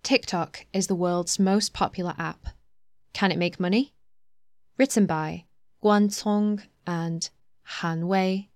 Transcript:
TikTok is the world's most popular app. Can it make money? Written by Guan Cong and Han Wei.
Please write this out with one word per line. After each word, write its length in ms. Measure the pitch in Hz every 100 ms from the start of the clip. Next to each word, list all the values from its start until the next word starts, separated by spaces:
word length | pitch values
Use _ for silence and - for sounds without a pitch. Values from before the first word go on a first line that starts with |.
TikTok 600 | - 262 - 180 160 - -
is 160 | 190 190
the 80 | 185
world's 420 | 175 175 175 -
most 360 | 190 202 -
popular 400 | - 190 - 175 -
app. 300 | 160 - - - _ - - - _
Can 180 | - 196
it 80 | 165
make 220 | 175 -
money? 340 | 180 208 277 _ - - - - - - _ -
Written 280 | 269 226 190
by 380 | 160 156 170 - _ - _
Guan 240 | 208 208 208 -
Cong 400 | 214 208 208 208 - _ -
and 440 | 170 165 165 - _ _ _
Han 440 | - - 175 165 175
Wei. 420 | 190 185 190 202